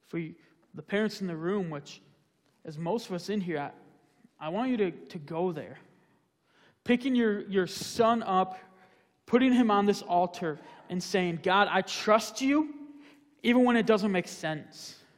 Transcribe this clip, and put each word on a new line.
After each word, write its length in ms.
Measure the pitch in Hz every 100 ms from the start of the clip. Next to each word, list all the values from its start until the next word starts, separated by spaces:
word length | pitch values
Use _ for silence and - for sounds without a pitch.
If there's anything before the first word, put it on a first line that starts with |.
| _
For 100 | 170
you, 180 | 160 170 _ _ _
the 80 | 151
parents 400 | - 202 214 208
in 60 | 190
the 80 |
room, 340 | 160 170 208 175
which 320 | 147 - - _ _ _ _ _ _
as 120 | - 151
most 300 | 165 233 -
of 60 |
us 160 | 180 175
in 120 | 208
here, 180 | 180 151
I, 120 | 143 - - _ _ _ _ _ 156
I 20 |
want 220 | 190 262
you 60 | 240
to, 140 | 190
to 280 | 151 - 180
go 320 | 143 160 185
there. 260 | 156 101 131 _ _ _ _ _ _ _ _ _ _
Picking 320 | - 240 262
your, 260 | 247 226 202
your 260 | 190 190 175
son 560 | - - - 226 233
up, 340 | 202 185 185 - - _ _ _ _ _ -
putting 260 | 240 262
him 160 | 247 226
on 160 | 202
this 160 | 202 202
altar, 580 | - 175 180 - 170 147 - - -
and 120 | 180
saying, 380 | - 196 180 165
"God, 240 | 180 190 170
I 120 | 180
trust 600 | 185 - - 220 - -
you, 320 | 269 294 311 - - - - _ _ _
even 200 | 233 247
when 140 | 247 233
it 80 |
doesn't 260 | 214 214 208
make 160 | 185 175
sense. 680 | - 160 156 - - - - _